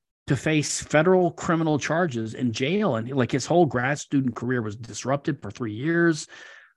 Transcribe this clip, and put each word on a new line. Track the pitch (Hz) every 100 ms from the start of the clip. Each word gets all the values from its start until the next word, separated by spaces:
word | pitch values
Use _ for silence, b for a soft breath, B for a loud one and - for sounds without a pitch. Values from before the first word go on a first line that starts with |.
| _ _ -
to | 139
face | - 156 139 -
federal | - 147 165 185 180
criminal | 170 - 165 160 151
charges | - 156 180 117 110 -
in | 127
jail. | 110 131 196 208 117
And, | 117
like, | 139 120
his | 139 -
whole | 165 165
grad | 127 123 147
student | - 143 131 117
career | 120 127
was | 107 107
disrupted | 110 104 117 143 156 143
for | 104
three | - 120
years. | 104 143 170 170 156 - B B B B